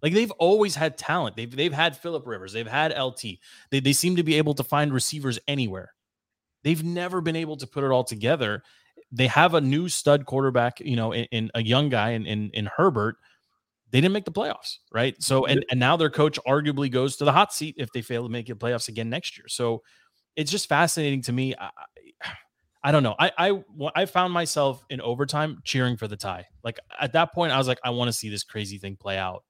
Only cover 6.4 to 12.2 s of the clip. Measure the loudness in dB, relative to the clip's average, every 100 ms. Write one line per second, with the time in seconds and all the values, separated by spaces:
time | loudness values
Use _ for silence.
6.4 | _ _ 0 0 0 -4 -4 -4 -2 -4
7.4 | -6 -8 -10 -4 0 2 0 -2 0 2
8.4 | 0 -4 -8 _ _ _ -16 2 4 6
9.4 | 6 4 2 0 0 -2 4 4 2 -2
10.4 | 2 2 0 -2 -4 -2 -2 -2 -4 -4
11.4 | -4 -2 2 2 4 2 0 -2